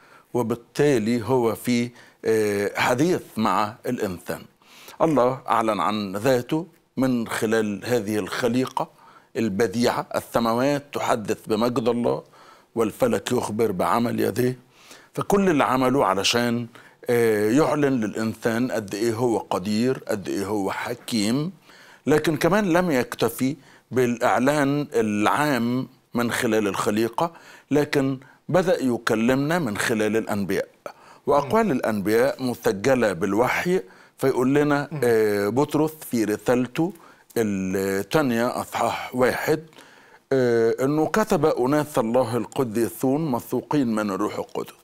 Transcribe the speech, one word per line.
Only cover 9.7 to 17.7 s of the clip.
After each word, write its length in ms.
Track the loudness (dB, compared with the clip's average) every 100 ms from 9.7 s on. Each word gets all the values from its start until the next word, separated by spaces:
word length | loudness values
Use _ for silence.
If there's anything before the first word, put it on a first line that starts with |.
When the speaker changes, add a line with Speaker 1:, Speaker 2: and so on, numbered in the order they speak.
| 2 0 0 -4 -6
Speaker 1:
السماوات 680 | -2 0 0 2 0 -2 -4
تحدث 440 | -4 0 0 -2 -6 -2
بمجد 400 | 0 0 0 0
الله 360 | 0 -2 -4 -8 -20 -20 -20 _ -2
والفلك 560 | -2 0 0 0 0
يخبر 400 | -2 -2 -2 -2
بعمل 480 | 0 0 2 0 0
يديه. 400 | -2 0 -2 -4 _ _ -20 -20 -12
فكل 360 | -8 0 2 4
اللي 140 | 2
عمله 420 | 2 2 2 4 2
علشان، 640 | 2 0 0 0 -2 -6 -14 -20 _ -2
آه، 400 | 2 2 2 2
يعلن 520 | 2 2